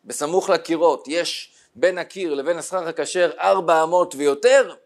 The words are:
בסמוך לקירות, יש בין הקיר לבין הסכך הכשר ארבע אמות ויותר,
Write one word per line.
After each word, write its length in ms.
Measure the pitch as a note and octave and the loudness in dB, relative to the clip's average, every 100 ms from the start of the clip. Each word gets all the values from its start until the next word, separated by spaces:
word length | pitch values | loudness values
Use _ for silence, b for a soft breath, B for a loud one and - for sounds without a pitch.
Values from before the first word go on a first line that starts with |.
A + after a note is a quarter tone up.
| G#2+ | -14
בסמוך 440 | - D3 F#3 F#3+ | -8 -2 -2 0
לקירות, 580 | E3+ E3 E3 E3 C3 C3 | -2 -2 2 2 2 -4
יש 460 | E3 D#3+ - - b b A#2 | -4 -4 -8 -14 b b -2
בין 220 | F3 F3+ | -2 0
הקיר 360 | D#3+ F#3+ F3 | -8 -8 -6
לבין 240 | C#3 C#3 E3+ | -4 -4 -4
הסכך 300 | - F#3 E3 | -6 -6 -6
הכשר 440 | D#3+ C#3+ F#3 E3+ - | -6 -4 0 0 0
ארבע 440 | F#3 F#3+ E3 D#3+ | 2 2 2 2
אמות 320 | D#3+ F3+ E3+ C#3 | 2 0 0 0
ויותר, 600 | D3 C#3+ A#3+ C4+ G3 - | -2 2 4 4 4 -6